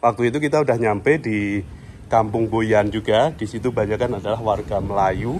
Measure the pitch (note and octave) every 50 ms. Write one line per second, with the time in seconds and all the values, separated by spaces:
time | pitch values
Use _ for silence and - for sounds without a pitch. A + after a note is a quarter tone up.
0 | - A#2+ A2+ G#2+ A#2+ A#2+ A#2 D3 D3 C#3+ D3+ D3+ D3+ C3+ A#2+ A#2 A#2+ A2 G#2 G2+
1 | F2+ C#3 D3 D#3+ C3 A#2 G#2+ G#2 G2+ G2+ G2+ G2+ F2+ - - - - - - -
2 | - - - A2+ A2 G#2+ G#2 A#2 A2+ A2 G#2+ A2 A2+ A2 A2+ G#2 G#2 G#2 G2+ A2
3 | G#2+ - G#2+ A2 C3 D#3 D#3 - A2+ G2+ - A2+ G2+ B2+ A#2 A2+ G#2+ G2+ G#2+ G#2
4 | B2 A#2+ A#2+ G2+ F#2 G2+ G#2+ A#2 A#2 A2 G2+ G2 G#2 - G#2 G2 F#2+ G2+ G2+ G2
5 | G2 F#2+ F#2+ F#2+ G2+ A#2+ C#3